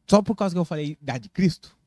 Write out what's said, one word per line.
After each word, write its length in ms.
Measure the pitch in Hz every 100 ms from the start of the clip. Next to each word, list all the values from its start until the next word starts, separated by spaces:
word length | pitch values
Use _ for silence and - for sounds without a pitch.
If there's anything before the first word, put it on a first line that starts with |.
| -
só 140 | 208
por 140 | 202 214
causa 200 | 196 175
que 40 |
eu 60 | 165
falei 320 | 156 151 156
Idade 220 | 139 123
de 60 | 107
Cristo 460 | - 185 - - _